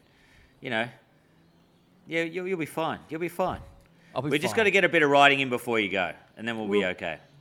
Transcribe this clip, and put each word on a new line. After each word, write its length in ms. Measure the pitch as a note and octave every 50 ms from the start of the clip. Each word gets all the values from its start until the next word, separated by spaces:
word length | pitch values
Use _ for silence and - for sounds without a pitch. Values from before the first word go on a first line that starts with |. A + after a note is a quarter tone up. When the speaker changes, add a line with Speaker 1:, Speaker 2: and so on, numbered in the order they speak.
| _ _ _ _ _ _ _ _ _ _ _ _
Speaker 1:
you 80 | - C3
know, 180 | A#2 A2 A#2 A#2+ - - _ _ _ _ _ _ _ _ _ _ _ _ _ _ _ _ _ _ _ _ _
yeah, 140 | C#3+ D#3+ E3 E3
you'll, 240 | E3 E3 F3+ F3+
you'll 120 | F#3+ F#3+ E3
be 60 | D3
fine. 320 | - - D#3+ E3 D3 A2 - - -
You'll 100 | D3+ D#3+
be 80 | F3
fine. 320 | E3 - - F#3 E3 G#2 - - - - - _ _ _ _ _ - -
Speaker 2:
I'll 60 | B2+
be 80 | C3+ D3+
Speaker 1:
We 80 | C#3 D3+
just 140 | F3 F#3 G#3
Speaker 2:
fine. 40 |
Speaker 1:
gotta 140 | A3+ G#3+ G3
get 120 | F3 G3 F3+
a 60 | E3
bit 120 | E3+ D#3+
of 80 | D3+ C#3
riding 300 | C#3+ C#3+ C#3+ C#3+ C#3 C#3
in 100 | C3+ B2+
before 300 | B2 A#2 - A#2+ A2+ A2
you 100 | G2+ F#2
go, 220 | F#2+ F#2+ F2+ E2 - - - _ _
and 100 | - A2
then 100 | A#2 A2+
we'll 100 | A2 G#2+
be 100 | G2 G2+ G2+
Speaker 2:
We'll 100 | F#2+ F2+
Speaker 1:
okay. 280 | F2+ - F#2+ E2 D2+ - - _ _ -